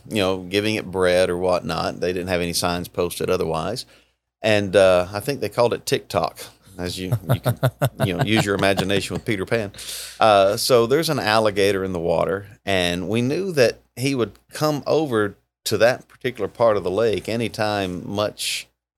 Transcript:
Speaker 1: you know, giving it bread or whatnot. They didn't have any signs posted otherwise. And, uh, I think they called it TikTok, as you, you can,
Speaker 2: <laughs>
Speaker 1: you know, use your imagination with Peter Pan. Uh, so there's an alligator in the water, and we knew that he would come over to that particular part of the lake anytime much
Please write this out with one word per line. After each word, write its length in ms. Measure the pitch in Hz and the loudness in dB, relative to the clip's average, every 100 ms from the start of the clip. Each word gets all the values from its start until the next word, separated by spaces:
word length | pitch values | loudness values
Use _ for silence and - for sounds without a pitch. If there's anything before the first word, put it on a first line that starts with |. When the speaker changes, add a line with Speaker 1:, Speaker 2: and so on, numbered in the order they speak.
| - | -6
Speaker 1:
you 80 | 107 | 0
know, 220 | 92 95 | 0 0
giving 360 | 90 98 107 110 | -2 0 0 -2
it 140 | 90 | -4
bread 400 | 92 90 90 92 | 0 2 4 2
or 80 | 87 | 2
whatnot. 640 | 92 87 87 82 90 - | 0 0 -2 -4 -4 -4
They 140 | 87 | -4
didn't 160 | 92 87 | -4 -2
have 120 | 90 | -2
any 120 | 87 | -2
signs 340 | 85 90 87 85 | -2 -2 -4 -6
posted 420 | - 87 - - | -4 -4 -2 -2
otherwise. 560 | 92 85 80 85 123 - _ _ _ _ _ | -2 0 -2 -4 -8 -12 _ _ _ _ _
And, 340 | 110 104 101 101 | 0 2 4 6
uh, 320 | 95 90 90 | 6 6 2
I 80 | 101 | -4
think 220 | 139 139 | -4 -4
they 80 | 104 | -4
called 240 | - 120 | 0 0
it 120 | - - | 0 -4
TikTok, 540 | 131 - 92 80 - - - - 92 | -4 -2 -2 -2 -4 -18 -20 -20 -8
as 200 | 87 87 | -8 -6
you, 140 | 92 113 - | -4 -4 -2
you 60 | 113 | -2
can, 180 | - - 123 - | -2 -2 -2 -2
Speaker 2:
<laughs> 260 | 135 - 110 | -4 -2 -2
Speaker 1:
you 100 | 87 | 0
know, 80 | |
use 220 | 101 110 101 | 0 0 0
your 100 | 98 | 2
imagination 580 | 98 95 92 98 - 85 | 2 2 0 0 -2 -6
with 100 | - | -6
Peter 200 | 101 95 | -6 -2
Pan. 260 | 117 101 - - - - - | -4 -4 -10 -14 -12 -10 2
Uh, 360 | 110 101 98 113 | 6 8 6 2
so 280 | - 123 117 | 2 4 4
there's 220 | 143 160 | 2 0
an 100 | 135 | -2
alligator 640 | 98 113 110 101 98 98 | 2 2 2 2 2 2
in 80 | 95 | -2
the 60 | 90 | -2
water, 460 | 85 82 82 98 101 - - | 0 0 0 -2 -8 -14 -2
and 440 | 95 90 87 90 | 0 0 -2 -2
we 120 | 113 | -2
knew 300 | 123 160 196 | -2 -2 -4
that 260 | 151 113 - _ - | 2 2 2 _ -6
he 180 | 135 135 | -4 -2
would 180 | 104 - _ | -4 -6 _
come 300 | - 151 143 - | -4 -2 -2 0
over 480 | 147 156 110 101 - _ _ - | 0 0 0 -2 -4 _ _ -4
to 120 | 101 | 2
that 300 | 113 127 - | 2 2 -6
particular 400 | - 131 113 95 | -10 -8 -6 -6
part 300 | - 117 104 | 0 2 2
of 60 | |
the 80 | 87 | 0
lake 360 | 95 113 95 - | 0 0 0 -2
anytime 800 | 113 110 - 107 104 92 90 104 | -4 -4 -2 -2 -2 -2 -6 -8
much 580 | 101 104 - - - - _ _ | -4 -4 -4 -6 -6 -10 _ _